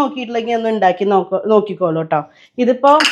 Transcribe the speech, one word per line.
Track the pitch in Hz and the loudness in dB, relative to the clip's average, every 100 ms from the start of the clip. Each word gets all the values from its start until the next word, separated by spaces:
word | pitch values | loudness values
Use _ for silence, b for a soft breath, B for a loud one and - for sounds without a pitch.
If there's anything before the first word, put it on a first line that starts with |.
നോക്കിയിട്ടില്ലെങ്കിൽ | 277 262 233 233 226 233 | -2 -4 -6 -6 -4 -2
ഒന്ന് | 226 | -2
ഉണ്ടാക്കി | 220 185 180 202 | 0 0 2 0
നോക്കോ-, | 196 180 190 208 | 0 0 -4 0
നോക്കിക്കോളൂ | 214 208 180 180 160 160 | 0 0 -4 -2 -2 -2
ട്ടോ. | 156 139 b b - | -4 -4 b b -4
ഇതിപ്പോ | 247 254 277 294 302 | 0 2 4 4 2